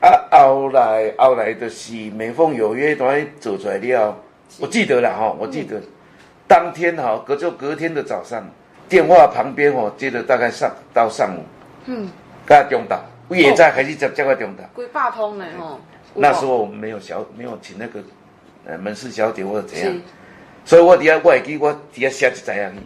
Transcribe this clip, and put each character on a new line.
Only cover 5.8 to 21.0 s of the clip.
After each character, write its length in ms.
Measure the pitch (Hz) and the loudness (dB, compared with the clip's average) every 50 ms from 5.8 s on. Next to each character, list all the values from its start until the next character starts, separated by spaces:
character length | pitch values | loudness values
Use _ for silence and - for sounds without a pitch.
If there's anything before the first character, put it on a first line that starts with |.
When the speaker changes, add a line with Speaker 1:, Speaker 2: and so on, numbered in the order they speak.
| 95 - - _ _ _ _ _ _ _ _ _ _ _ | -12 -14 -20 _ _ _ _ _ _ _ _ _ _ _
Speaker 1:
当 260 | 190 170 170 175 - | 4 4 4 0 -8
天 220 | - 170 170 170 | -4 -4 -4 -4
哈， 260 | 160 135 120 110 113 113 - | -2 -4 -4 -4 -6 -4 -6
隔， 80 | 135 | -6
就 160 | 143 - 175 | -6 -4 -8
隔 240 | 156 - 135 143 151 | -8 -8 -10 -10 -8
天 180 | 147 160 165 165 | -6 -8 -6 -6
的 80 | 147 | -6
早 220 | - - 113 - 87 | -8 -6 -8 -10 -10
上， 200 | - 120 113 98 95 - _ _ _ _ _ - - | -10 -12 -12 -12 -14 -20 _ _ _ _ _ -12 0
电 180 | - 180 160 | 2 2 4
话 220 | 151 175 180 156 139 | 8 8 8 8 8
旁 260 | - - 117 135 131 | 6 -2 -6 -4 -2
边 180 | - 147 143 143 | 0 0 2 2
哦， 180 | 127 110 104 101 - | 2 -2 -4 -4 -6
接 120 | - 135 | -8 -6
着 140 | 127 120 113 | -6 -6 -2
大 140 | - 135 120 | 0 0 0
概 120 | 117 120 | 0 -2
上， 220 | 113 - 151 117 - - - - _ | -2 -2 -4 -6 -6 -6 -20 -4 _
到 160 | 123 117 110 | 0 0 0
上 260 | - - 131 101 92 | 0 -2 -4 -4 -4
午。 80 | 85 78 - - - - - - - - | -8 -12 -16 -20 -20 -20 -20 -20 -20 -14
Speaker 2:
嗯。 240 | - 254 233 208 185 165 - - - - - - - | -12 -10 -10 -10 -12 -14 -18 -20 -20 -20 -20 2 6
Speaker 1:
到 160 | 147 143 135 | 6 6 6
中 180 | - 131 120 107 - | 4 -2 -4 -2 -4
昼， 80 | 95 92 - - - - - - | -6 -8 -8 -12 -20 -20 -14 -6
我 80 | 175 | 0
也 180 | 180 160 139 131 | 2 4 4 6
在 160 | - 165 156 | 6 6 4
开 140 | - - 135 | 4 0 -4
始 100 | 143 156 | -4 -4
接， 160 | - 143 131 | -4 -6 -6
接 140 | - - 143 | -4 -4 -2
到 100 | 139 135 | -2 -2
中 160 | 123 117 98 98 | -2 -4 -12 -12
昼。 260 | 95 - - _ - | -14 -20 -20 _ -16
Speaker 2:
几 60 | 240 240 - | -16 -10 -6
百 180 | 302 277 240 | -4 -4 -4
通 260 | 226 226 214 208 208 202 | -4 -4 -8 -8 -8 -10
呢 80 | 185 170 160 175 | -14 -14 -14 -14
吼。 200 | 170 160 143 127 - _ - - _ _ - | -14 -14 -16 -16 -18 _ -20 -20 _ _ -6
Speaker 1:
那 180 | - - 143 131 | 2 2 2 2
时 120 | - 135 | 2 -2
候 120 | 135 127 120 | -2 -2 -2
我 80 | 107 | -2
们 100 | 98 104 | -4 -8
没 140 | 107 107 107 | -12 -12 -12
有 100 | 110 104 | -12 -14
小， 240 | 95 - 82 90 110 - 98 107 | -14 -12 -12 -12 -12 -12 -16 -16
没 60 | 120 | -16
有 120 | 123 113 - | -14 -14 -16
请 160 | - - - 95 | -18 -20 -16 -14
那 80 | 113 117 | -14 -14
个， 120 | - 107 98 - - _ _ _ _ _ _ _ _ _ _ | -14 -16 -18 -18 -20 _ _ _ _ _ _ _ _ _ _
呃， 100 | - 78 82 | -16 -14 -10
门 160 | 92 101 107 | -10 -10 -10
市 160 | 104 - 127 | -10 -14 -14
小 180 | 110 110 107 110 | -6 -4 -4 -4
姐 160 | 110 - 95 | -2 -4 -8
或 160 | 98 104 107 | -6 -6 -6
者 60 | 98 - | -8 -8
怎 120 | - - | -10 -6
样。 140 | - 196 180 | -6 -4 -6
Speaker 2:
是。 60 | 175 175 - - - - - - - - _ - - - | -6 -12 -16 -20 -20 -20 -20 -20 -20 -20 _ -20 -20 -2
Speaker 1:
所 140 | - - 165 | 6 8 8
以 20 | |
我 160 | 170 175 180 | 10 8 6
底 80 | - | 6